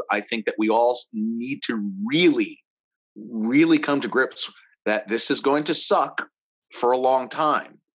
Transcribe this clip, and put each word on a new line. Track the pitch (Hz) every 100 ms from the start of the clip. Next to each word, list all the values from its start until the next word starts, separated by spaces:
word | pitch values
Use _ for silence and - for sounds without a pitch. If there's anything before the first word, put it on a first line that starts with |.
| -
I | 104
think | - 117 -
that | -
we | 110
all | 113 120
s-, | 120 -
need | 110 110 117 127 143 -
to | 113 101 95 107
really, | 156 175 123 92 - _ _ _ _ _ 104
really | 110 113 110 139 165 151
come | 147 139
to | 117
grips | 123 127 - - - _ _ 104
that | 107 98
this | 113 -
is | 123
going | 139 147 151
to | 156
suck | - 185 - - - _ _ _ _
for | - 120
a | 127
long | 131 131 123
time, | 147 151 135 - - _